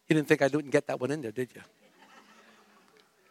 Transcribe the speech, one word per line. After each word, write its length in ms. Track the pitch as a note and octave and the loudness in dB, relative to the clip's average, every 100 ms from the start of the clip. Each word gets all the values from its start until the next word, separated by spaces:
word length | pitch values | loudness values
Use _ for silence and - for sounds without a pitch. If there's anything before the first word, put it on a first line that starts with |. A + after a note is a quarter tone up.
| - | 0
You 60 | D#3 | 0
didn't 120 | C#3 | 4
think 140 | D3 | 2
I 80 | C#3 | 2
didn't 220 | D3 C#3+ | 0 0
get 160 | C#3+ - | 0 0
that 120 | C3+ | -4
one 120 | B2+ | -4
in 100 | D#3 | -4
there, 100 | A2+ | -6
did 200 | A#2 B2+ - | -8 -8 -12
you? 60 | - _ _ _ - - - - - - _ _ _ _ _ _ _ | -20 _ _ _ -20 -20 -20 -20 -20 -20 _ _ _ _ _ _ _